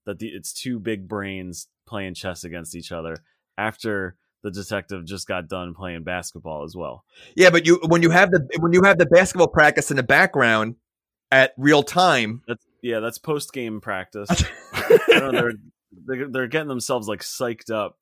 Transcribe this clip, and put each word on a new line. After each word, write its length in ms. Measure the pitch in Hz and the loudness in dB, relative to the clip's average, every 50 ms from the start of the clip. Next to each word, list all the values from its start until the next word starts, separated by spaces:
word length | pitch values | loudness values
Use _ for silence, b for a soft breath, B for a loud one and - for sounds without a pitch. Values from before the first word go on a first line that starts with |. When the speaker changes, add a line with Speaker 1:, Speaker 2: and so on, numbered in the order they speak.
| _ | _
Speaker 1:
that 140 | - 98 85 | -14 -12 -12
the, 80 | 107 | -12
it's 240 | 113 82 98 85 - | -12 -12 -14 -14 -14
two 260 | - - - 131 123 | -14 -10 -10 -8 -8
big 300 | 113 95 113 110 98 95 | -8 -6 -8 -8 -8 -8
brains 600 | 90 107 101 98 98 95 92 90 90 87 - - - _ _ _ | -10 -10 -8 -8 -8 -10 -10 -12 -12 -14 -16 -18 -20 _ _ _
playing 280 | - - 101 98 92 90 | -14 -10 -10 -10 -10 -10
chess 280 | - - 95 90 - - | -10 -10 -10 -10 -10 -12
against 320 | 87 82 87 82 - - | -12 -12 -12 -12 -14 -14
each 160 | 85 80 - | -14 -14 -12
other 240 | 90 85 80 82 82 80 _ _ _ _ _ _ _ | -10 -10 -10 -10 -10 -12 _ _ _ _ _ _ _
after 600 | - 104 110 107 - - 113 104 98 95 90 - _ _ _ _ _ - | -6 -6 -6 -6 -6 -6 -6 -4 -4 -6 -8 -10 _ _ _ _ _ -14
the 80 | 104 | -12
detective 540 | 87 101 95 - 107 101 92 - 101 92 85 | -12 -12 -10 -8 -8 -8 -8 -8 -12 -12 -12
just 200 | 82 98 92 - | -12 -12 -12 -8
got 220 | - 98 90 87 | -8 -8 -8 -8
done 260 | 78 95 92 90 87 82 | -8 -10 -10 -10 -10 -12
playing 300 | 82 95 90 87 85 80 | -12 -12 -12 -12 -10 -8
basketball 640 | 85 90 90 87 - - 82 76 85 78 76 73 | -8 -8 -8 -8 -12 -14 -16 -14 -12 -10 -10 -12
as 100 | 80 82 | -12 -12
well. 300 | 90 85 69 64 - _ b b b b b b | -12 -12 -12 -12 -14 _ b b b b b b
Speaker 2:
Yeah, 120 | - 185 180 | 6 6 6
but 160 | 170 170 151 | 6 6 4
you, 140 | 160 170 - 165 | 4 4 4 2
when 140 | 165 170 170 | 2 2 4
you 80 | 170 160 | 4 4
have 200 | 165 180 196 190 | 4 4 4 4
the, 160 | 185 170 139 127 - 160 | 4 0 0 4 6 6
when 140 | 160 170 170 | 6 8 6
you 80 | 185 190 | 6 6
have 140 | 196 190 | 6 6
the 80 | 165 170 | 4 4
basketball 420 | 156 170 175 190 - - 185 170 | 6 6 6 6 4 4 2 2
practice 420 | - - 165 151 151 147 151 139 - | 4 4 4 4 4 4 2 0 0
in 60 | 147 | -2
the 80 | 139 127 | -2 0
background 720 | 113 135 151 180 - - 143 123 117 113 110 107 113 117 - _ _ _ _ _ _ _ _ _ _ | 4 4 4 4 4 2 2 2 4 4 2 0 -2 -6 -10 _ _ _ _ _ _ _ _ _ _
at 220 | 135 131 131 131 - | 4 4 4 4 0
real 260 | - 135 147 151 143 | 0 2 4 4 4
time. 600 | 127 - - 175 185 180 156 127 113 107 113 127 - | 4 2 0 2 4 4 4 2 0 -2 -6 -8 -10
Speaker 1:
That's, 200 | - 120 - _ _ _ _ - | -10 -12 -12 _ _ _ _ -6
yeah, 160 | 123 113 110 | -6 -4 -4
that's 180 | 110 113 113 - | -4 -6 -8 -8
post-game 600 | - 160 151 147 - - - 135 120 113 110 104 | -8 -6 -6 -6 -8 -10 -10 -10 -10 -8 -10 -10
practice. 480 | - 113 101 92 92 - - 107 101 - | -8 -8 -8 -8 -10 -12 -12 -8 -4 -2
Speaker 2:
<laughs> 440 | - - - - - - - - - | -2 -2 -2 -4 -8 -12 -18 -12 -10
Speaker 1:
I 240 | - - - 453 - - | -4 2 4 4 4 4
don't 140 | - 453 - - 269 - | 4 2 2 2 0 -2
know, 80 | - | -2
they're, 120 | 120 - - - - - _ _ _ _ _ 90 - | -2 -2 -4 -8 -14 -20 _ _ _ _ _ -16 -12
they're, 220 | 127 131 123 143 143 | -10 -8 -8 -8 -6
they're 180 | 123 131 127 | -6 -6 -4
getting 200 | 117 135 156 156 | -4 -4 -4 -4
themselves, 400 | 147 131 123 - - 135 123 107 | -6 -6 -6 -4 -4 -4 -4 -4
like, 140 | 104 104 95 | -6 -8 -8
psyched 500 | - - - - 131 120 113 - - - | -10 -12 -10 -6 -6 -6 -6 -8 -8 -6
up 260 | 110 107 104 87 - _ | -6 -6 -6 -6 -10 _